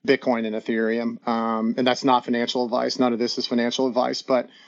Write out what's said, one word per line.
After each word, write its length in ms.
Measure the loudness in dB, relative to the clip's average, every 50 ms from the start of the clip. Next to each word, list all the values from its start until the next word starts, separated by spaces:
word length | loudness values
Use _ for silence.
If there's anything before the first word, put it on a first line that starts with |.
| 2
Bitcoin 420 | 2 2 2 2 0 0 0 -2
and 100 | -4 -4
Ethereum. 680 | -4 -4 -2 0 0 0 0 0 0 -2 -2 -4 -4 -2 -2
Um, 480 | 0 0 0 0 0 0 0 0 0 0
and 80 | 0
that's 160 | 0 0 2
not 220 | 2 2 2 2 2
financial 400 | 0 -2 -2 0 0 0 -2 -2
advice. 340 | 0 -2 -2 -2 -2 0 0
None 140 | 0 0
of 80 | 0 0
this 180 | -2 -2 -2 -4
is 80 | -4
financial 400 | -2 0 0 0 0 0 0 -2
advice, 360 | 0 0 0 0 0 -2 -4
but, 260 | -2 0 0 0 0 -4 -10 -20 -20